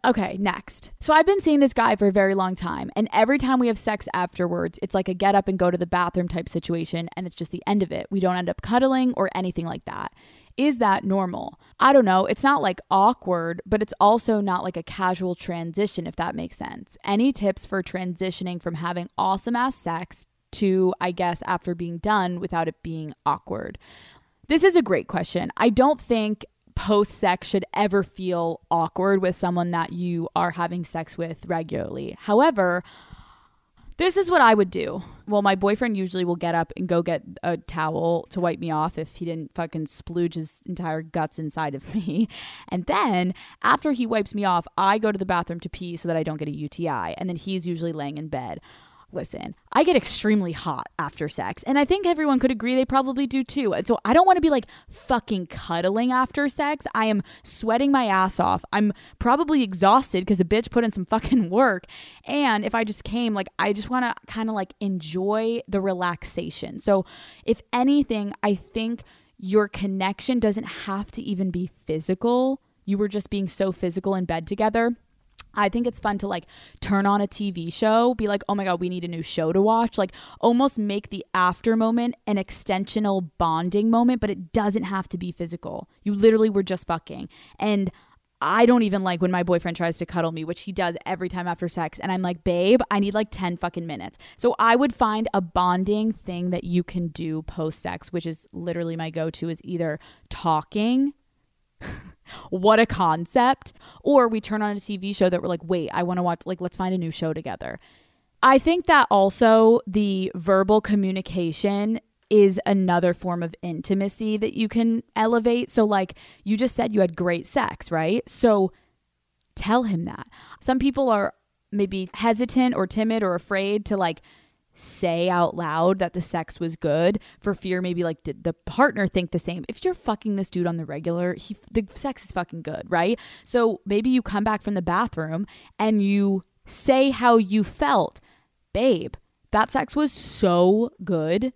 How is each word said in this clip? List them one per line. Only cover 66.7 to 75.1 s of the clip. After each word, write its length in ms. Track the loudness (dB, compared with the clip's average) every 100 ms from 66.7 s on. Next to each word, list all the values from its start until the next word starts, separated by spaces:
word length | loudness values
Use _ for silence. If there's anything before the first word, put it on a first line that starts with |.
| -6
So 260 | 0 0 0 -14 -20 -10
if 160 | -4 -4 _
anything, 640 | 0 2 2 2 -4 -4 -4
I 120 | -2
think 480 | -2 -4 -6 -6 -6 -12 _ _ _
your 320 | 2 2 2
connection 720 | -4 -4 -2 -2 -2 -2 2
doesn't 260 | 2 0
have 480 | -6 -12 -8 -6 -8
to 100 | -10
even 280 | -6 -2 -2
be 180 | -2 -6 _
physical. 800 | -6 -4 -2 0 2 2 2 -2 _ _ -4
You 100 | 0
were 120 | 0
just 200 | -2 -4
being 180 | -4 -4
so 260 | -2 -2
physical 420 | 0 -4 -2 -2
in 100 | -2
bed 220 | -2 -4 -4
together. 500 | 0 2 2 0 -2 _